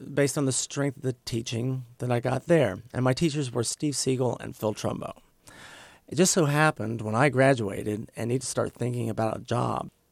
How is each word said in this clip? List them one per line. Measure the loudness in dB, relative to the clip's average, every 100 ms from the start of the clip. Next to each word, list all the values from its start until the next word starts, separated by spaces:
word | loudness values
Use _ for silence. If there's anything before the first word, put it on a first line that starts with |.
| -8
based | 0 0 2
on | 0
the |
strength | 0 -2 -2 -4 -2
of |
the | -6 -6
teaching | -4 -6 -4 -4 -2 -4 -6 -8
that | -2
I | 0
got | 0 -2 4
there. | 4 4 0 -6
And | -2
my | 0
teachers | 2 0 0 -4
were | -2
Steve | -4 -2 -4
Siegel | -2 0 0 0 -2
and | -8 -4
Phil | -4
Trumbo. | -2 -4 -4 -8 -12 _ _ -20 -20 -20 -20 -20 -20 -6
It | 2
just | 2
so | 4 4
happened | 4 4 2 -4 -4
when | -2
I | 2 4
graduated | 6 6 4 0 -4 -4 -4 -6 -6
and | -2
needed | -2
to | -2
start | -2 -2
thinking | -2 -4 -2 -4
about | -2 -2 -2
a |
job, | -4 -2 0 -2 -6 _ _